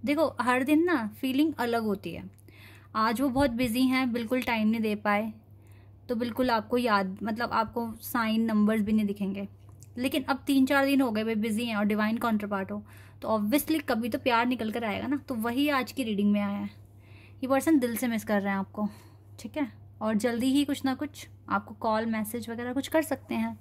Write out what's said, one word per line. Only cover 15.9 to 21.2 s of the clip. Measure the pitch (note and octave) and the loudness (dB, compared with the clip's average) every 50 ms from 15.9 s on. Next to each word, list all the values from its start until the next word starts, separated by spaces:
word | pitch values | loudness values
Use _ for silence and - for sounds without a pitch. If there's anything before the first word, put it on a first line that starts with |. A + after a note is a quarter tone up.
की | - - | -4 -6
रीडिंग | C4 A3+ G#3+ F#3+ G3+ G3+ | -4 -2 0 2 2 4
में | G#3 G#3 | 4 2
आया | G3+ G3+ G3+ G3+ | 0 -2 -4 -4
है, | G3+ G3+ - - - - - - - - - - - - - - | -6 -8 -10 -14 -20 -20 -20 -20 -20 -20 -20 -20 -20 -20 -14 -10
ये | - B3 | -2 0
पर्सन | C4+ C4+ C4+ E4 D#4+ C#4+ | 0 2 4 4 4 4
दिल | A#3+ A#3+ A#3 | 4 2 -2
से | G#3 B3+ B3 | -2 -2 -2
मिस | A3+ A3 G#3 | -2 -2 -2
कर | - G#3+ G3+ | 0 0 0
रहे | G3 G3+ | 2 0
हैं | G3 G3 | 0 -2
आपको, | F#3+ - - - G#3 G#3 - - - - - - - - - - | -2 -4 -4 -6 -6 -6 -6 -10 -20 -20 -20 -20 -20 -20 -20 -16
ठीक | - G#3+ - | -16 -10 -4
है, | D#4 C#4+ A3 - - - - - - | -4 -4 -4 -6 -16 -20 -20 -14 -6
और | G#3+ A3 A3 | -4 -2 0
जल्दी | G#3 G#3 B3 A#3 A#3 B3 | 0 0 0 -2 0 0
ही | C4 C4 C#4+ C#4+ | 2 2 2 2
कुछ | C#4 C#4+ - - | 0 -2 -4 -2
ना | C4+ C4 | -4 -4
कुछ | C4 D4 D4 - - | -2 -6 -10 -10 -16